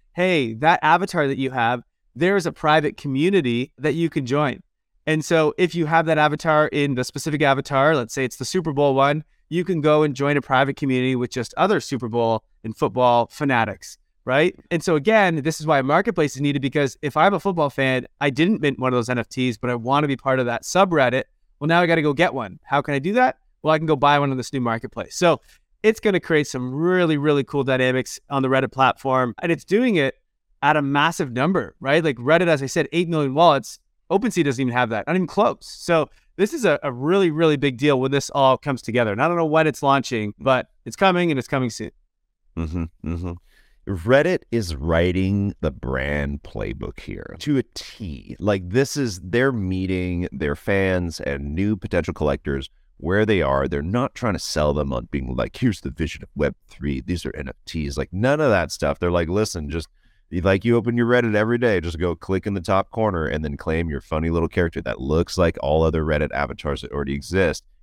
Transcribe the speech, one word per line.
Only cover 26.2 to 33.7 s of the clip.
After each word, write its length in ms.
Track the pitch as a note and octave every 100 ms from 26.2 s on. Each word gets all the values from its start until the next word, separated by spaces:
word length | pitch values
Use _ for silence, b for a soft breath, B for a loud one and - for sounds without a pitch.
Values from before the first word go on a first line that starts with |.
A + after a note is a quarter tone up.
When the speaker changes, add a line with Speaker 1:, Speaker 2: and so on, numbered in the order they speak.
Speaker 1:
create 260 | - D#3 D3
some 260 | C3 B2+
really, 440 | C3+ E3+ F#3 E3+ D3+
really 260 | D3 C#3+
cool 220 | C3 C#3+
dynamics 560 | C3 C3 B2+ B2+ B2 - -
on 120 | C#3
the 60 | C3
Reddit 220 | C3+ C3
platform, 640 | C3 C3 - C3+ C3 B2 -
and 80 | F3
it's 140 | E3
doing 320 | - G3+ B3+ F#3
it 180 | C3+ - _ _ _ _
at 140 | C#3+ D3+
a 60 |
massive 500 | C#3 C#3+ D#3 - D3
number, 420 | A#2+ D3+ F#3 G2 -
right? 240 | C3+ D#3
Like 140 | D#3+ A#2+
Reddit, 280 | A#2+ E3 F3
as 160 | D3+
I 40 | C3+
said, 200 | E3+ D3
eight 160 | E3 E3+
million 260 | D#3+ C#3+
wallets. 460 | C3+ E3+ C#3 -